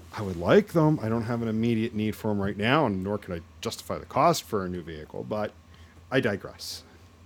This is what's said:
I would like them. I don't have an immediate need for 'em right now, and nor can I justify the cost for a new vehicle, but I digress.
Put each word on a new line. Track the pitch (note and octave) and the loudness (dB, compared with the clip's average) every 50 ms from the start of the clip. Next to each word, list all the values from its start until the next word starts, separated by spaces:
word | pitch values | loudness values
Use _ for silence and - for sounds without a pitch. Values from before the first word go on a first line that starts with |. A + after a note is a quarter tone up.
| - - - | -20 -14 -10
I | G#2 | -8
would | G#2 F#2+ F2+ | -6 -6 -4
like | E2+ E2+ G2+ D#3+ G#3+ A3 - - | -2 4 6 6 6 6 4 2
them. | E3+ D#3 D#3 D#3 - | 4 4 4 4 2
I | A2 A2 | 0 -2
don't | A2+ A#2 A2 | -2 -2 -2
have | A#2 B2 A#2 | -2 -2 -2
an | A#2 | -2
immediate | A2+ A2 A2+ A#2 A#2+ A#2 A2 A2 A2 G#2+ | -2 0 0 2 2 2 0 0 -2 -2
need | G#2+ G#2+ A2 G2+ | -2 -2 -2 -2
for | - - A2 | -2 -2 -2
'em | G#2 G2+ | 0 0
right | G2 G2+ G2 | 0 -2 -2
now, | G2+ G#2 A#2+ C#3 D#3+ C#3+ | 0 2 4 4 4 4
and | A2 G2 F#2 F#2 | 2 0 -2 -2
nor | G2+ G#2 | -4 -4
can | G2+ - G2 F2 | -4 -6 -8 -8
I | E2 - - - - | -8 -10 -14 -16 -10
justify | - A2+ - - - - F#2 | -10 -8 -8 -8 -8 -8 -8
the | D2+ D2 | -8 -8
cost | - - B2+ D3+ F3 D#3+ - - | -2 2 4 4 4 4 2 -2
for | - A2+ G2 F#2 | -2 -2 -2 -2
a | F2+ | -2
new | F2+ F2 D#2 | -4 -6 -8
vehicle, | E2 D#2+ D2+ D2+ - - - A#1+ | -8 -10 -12 -12 -10 -10 -10 -6
but | - A2 G#2+ G#2+ - - - - - - - - - - - - - | -4 -4 -4 -4 -4 -6 -14 -20 -20 -20 -20 -20 -20 -20 -20 -8 0
I | C3 C3+ | 0 2
digress. | A#2+ A2 G2+ F#2+ - B1+ - - - - - - - - - - - - - - - | 2 2 0 -2 -6 -12 -14 -14 -12 -12 -12 -12 -16 -20 -20 -20 -20 -20 -20 -20 -20